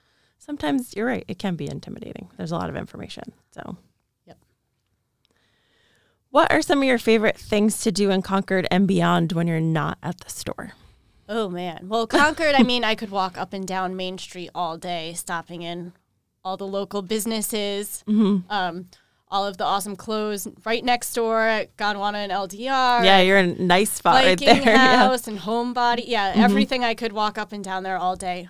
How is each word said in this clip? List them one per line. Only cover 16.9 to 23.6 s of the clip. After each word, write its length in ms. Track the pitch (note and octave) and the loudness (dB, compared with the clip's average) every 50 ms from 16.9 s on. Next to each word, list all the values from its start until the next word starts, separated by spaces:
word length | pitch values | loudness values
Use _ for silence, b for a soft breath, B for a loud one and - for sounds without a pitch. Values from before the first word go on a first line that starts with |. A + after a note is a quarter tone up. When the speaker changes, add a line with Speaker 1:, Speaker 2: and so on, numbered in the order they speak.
| - G3+ | -6 -8
Speaker 2:
businesses, 1000 | G3 F3 A3 A3 G3+ A#3 A3 A3 G#3 - A#3+ G#3+ G3+ G3+ G3+ G3+ G#3 - - - - - | -6 -4 -4 -4 -2 -4 -4 -4 -4 -4 -4 -4 -4 -4 -6 -6 -8 -10 -12 -10 -4 0
Speaker 1:
Mm-hmm. 420 | G#3+ G#3+ A3 F#3+ G#3 F#3+ F3+ - | 2 4 4 4 2 0 -2 -4
Speaker 2:
um, 380 | G#3 G3+ F#3 F3 E3 F3+ F#3 b b b b b b b b _ | -4 -4 -4 -4 -6 -10 -14 b b b b b b b b _
all 160 | - G3 G3 | -4 -4 -2
of 100 | G3+ G3 | -4 -4
the 80 | F#3 G#3+ | -4 -2
awesome 320 | D3 F#3 G3+ F#3 G#3 G3+ | -2 -2 -2 -2 -6 -10
clothes 500 | F#3 - A3 A3 G#3+ G#3+ G#3+ G#3 G3+ - - - - _ | -10 -8 -6 -4 -4 -4 -4 -6 -6 -8 -12 -16 -10 _
right 200 | A3 A3+ A#3 - | -4 -4 -2 0
next 280 | B3 A#3+ A#3+ - - - | 0 0 0 -2 -4 -4
door 260 | A#3+ A#3 A3 A3 A3 | -2 -2 0 0 2
at 360 | A3 A3+ A3 G#3+ G3 - _ | 2 2 0 -2 -4 -6 _
Gondwana 400 | - G#3+ G#3 G#3 G3+ G3 G#3 G#3 | -4 -4 -4 -2 -2 -4 -4 -4
and 140 | G#3 G#3 G3 | -4 -4 -4
L 160 | F3+ G3 G3 | -4 -4 -4
D 220 | F#3 G3 G3+ A#3+ C4 | -6 -8 -10 -6 -2
R. 360 | C4+ C4 B3+ B3 B3 A#3 G3 | 0 2 2 4 4 4 6
Speaker 1:
Yeah, 160 | F#3+ G3 F#3+ | 6 8 8
you're 180 | F#3 F#3 G3 G3 | 8 6 6 6
in 120 | F#3 F3 - | 6 4 0
a 40 | - | 0